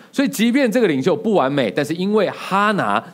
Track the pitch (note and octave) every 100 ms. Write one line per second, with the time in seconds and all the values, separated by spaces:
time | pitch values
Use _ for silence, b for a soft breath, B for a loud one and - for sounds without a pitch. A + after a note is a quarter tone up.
0 | B - C#4 C4+ A#3 B3 B3+ A3+ G#3 C#3
1 | C#3 E3 A3+ F#3+ C3 C#3+ A#2+ - C#3 E3+
2 | F#3+ G#3+ E3 B2+ - F#3+ G#3 G3 A2 G#2
3 | B